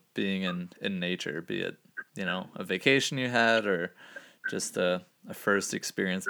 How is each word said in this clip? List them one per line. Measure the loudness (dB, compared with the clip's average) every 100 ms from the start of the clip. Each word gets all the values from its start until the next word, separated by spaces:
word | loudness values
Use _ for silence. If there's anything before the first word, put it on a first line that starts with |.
| _
being | -4 -2 0
in, | -2 -4 -8 -8
in | -6 -2
nature, | -2 -2 -4 -6
be | -4 -4
it, | -4 -6 _ -16 -12 -6
you | -4
know, | -4 -6 -8
a |
vacation | -4 2 4 4 4 -2
you | 0
had | 4 6 6 4
or | 0 -2 -8 -20 -20 -20 _ -6
just | -6 -4 0
a, | 2 0 -4 _ -16
a |
first | -4 2 2 2
experience | -4 -4 -2 0 -2